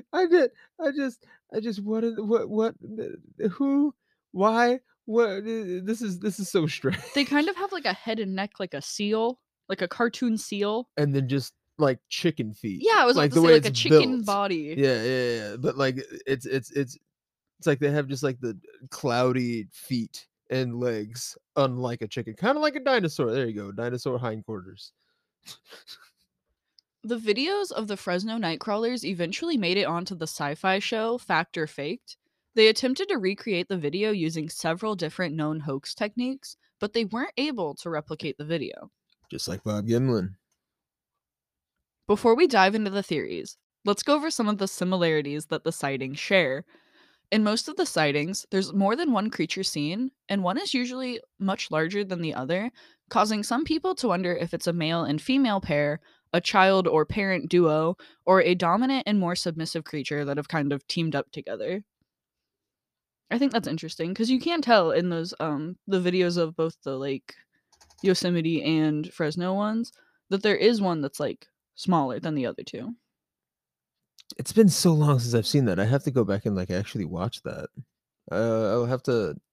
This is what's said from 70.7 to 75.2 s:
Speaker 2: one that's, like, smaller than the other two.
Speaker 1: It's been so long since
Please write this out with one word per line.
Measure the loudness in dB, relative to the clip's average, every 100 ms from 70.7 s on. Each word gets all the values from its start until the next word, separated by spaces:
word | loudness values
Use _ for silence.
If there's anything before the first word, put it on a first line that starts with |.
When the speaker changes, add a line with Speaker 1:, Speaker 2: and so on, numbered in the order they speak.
| 4
Speaker 2:
one | 2 0
that's, | -4 -4
like, | -6 -6 _ _ _ -6
smaller | 0 2 2 -2
than | -4 -2
the | -2
other | -6
two. | -10 -12 -12 -14 _ _ _ _ _ _ _ _ _ _ _ _ -16 -12
Speaker 1:
It's | 0
been | 6 6
so | 6 4
long | 6 6
since | 4